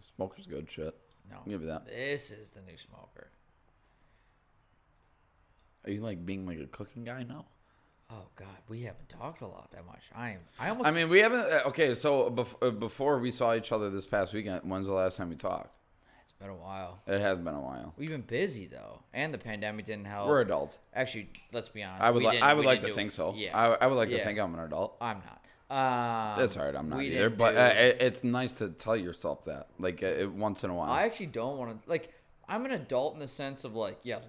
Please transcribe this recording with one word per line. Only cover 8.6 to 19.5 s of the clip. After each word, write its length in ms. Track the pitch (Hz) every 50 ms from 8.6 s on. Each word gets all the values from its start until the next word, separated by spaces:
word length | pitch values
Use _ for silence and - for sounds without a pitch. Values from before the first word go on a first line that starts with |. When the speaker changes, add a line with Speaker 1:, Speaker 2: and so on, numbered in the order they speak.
| _ -
Speaker 2:
We 140 | 117 117 123
haven't 260 | 110 87 - - -
talked 320 | - - 113 147 165 -
a 60 | 123 95
lot 240 | 90 90 - -
that 140 | - 95 87
much. 180 | 90 98 - - - -
I 160 | - 120 120
am, 80 | 104 90 85 - _ -
I 100 | 120 175
almost 180 | 220 247 254 151
Speaker 1:
I 40 |
mean, 180 | 160 170 165 160
we 100 | 170 196
haven't, 220 | 214 226 240 247 214 165
uh, 80 | 160 147 123 139
okay, 260 | 131 - 160 139 120
so 340 | 113 - 151 143 135 120 107
bef-, 260 | 123 120 120 120 - -
uh, 100 | - 127
before 480 | 113 104 113 110 - - 135 143 147 131
we 120 | 120 127
saw 220 | 117 - 127 117 117
each 160 | 113 110 -
other 180 | 117 110 104 101
this 160 | 98 98 92
past 280 | - - 101 95 90 101
weekend, 280 | 107 104 104 92 87 - 87
when's 180 | 95 95 98 98
the 60 | 98
last 240 | 95 92 95 90 -
time 120 | 95 87
we 60 | 82
talked? 420 | - - 95 90 80 - - - _ _ _ _ _ _ _ _ _ _
Speaker 2:
It's 80 | - _
been 160 | _ 98 98
a 60 | 98
while. 440 | 87 82 95 98 95 92 87 90 92 _ -
Speaker 1:
It 120 | 98 98
has 160 | 104 101 95 87
been 160 | 85 85 76
a 80 | 73
while. 320 | 67 65 65 62 58 80 78 -
Speaker 2:
We've 120 | 139 156
been 120 | 156 139
busy, 460 | 107 - 117 127 185 202 139 113 95 80
though. 340 | 65 62 53 52 52 - - _ -
And 200 | 120 143 160 147
the 40 | 117
pandemic 480 | - 120